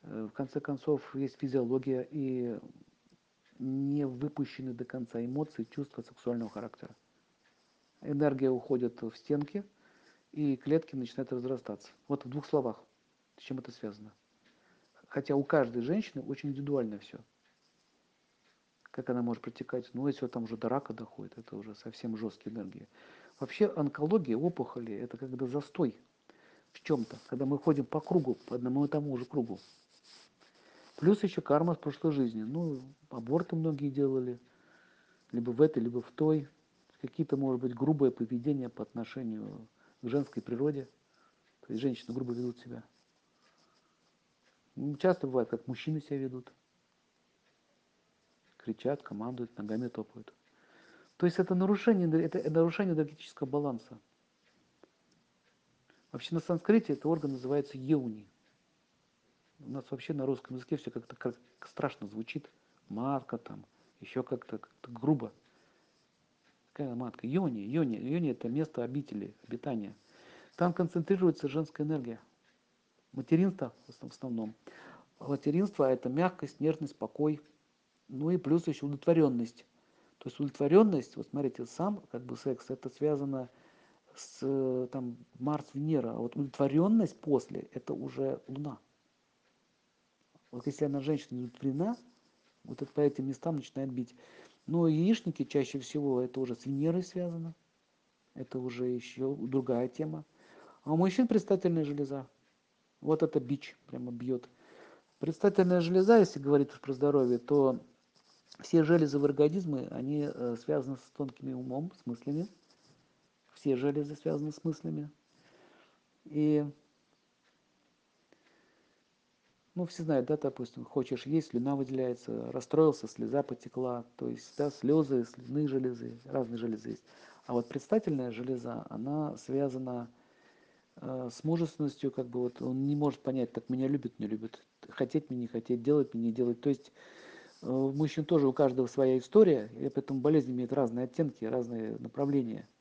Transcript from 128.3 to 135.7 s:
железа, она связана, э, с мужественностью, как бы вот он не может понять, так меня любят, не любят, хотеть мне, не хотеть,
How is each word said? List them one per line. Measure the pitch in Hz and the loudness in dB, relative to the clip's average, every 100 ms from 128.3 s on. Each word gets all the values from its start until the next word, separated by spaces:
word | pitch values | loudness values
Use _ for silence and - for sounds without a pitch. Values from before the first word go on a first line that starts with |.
железа, | 110 123 127 120 117 107 | -6 -4 -4 -4 -8 -8
она | 110 123 151 151 - | -8 -4 -2 -4 -6
связана, | - 135 139 127 127 123 120 - _ _ _ _ _ _ _ - | -4 0 0 -2 -6 -6 -8 -14 _ _ _ _ _ _ _ -14
э, | - 131 127 | -8 -6 -6
с | - | -6
мужественностью, | 156 165 165 - 147 135 139 | 0 0 0 0 -4 -2 -4
как | 131 123 | -2 -4
бы | 123 | -2
вот | 123 120 | -2 -2
он | 127 131 139 | -4 0 0
не | 147 | 2
может | 147 123 | 2 0
понять, | - 131 117 | -2 -2 -2
так | - - | -4 -4
меня | 127 131 | -2 0
любят, | 143 123 - | 0 -2 -6
не | 104 | -6
любят, | 107 113 - _ _ - | -4 -8 -14 _ _ -18
хотеть | - 123 156 151 | -4 0 0 -2
мне, | 127 | -6
не | 117 | -4
хотеть, | 113 113 | -6 -2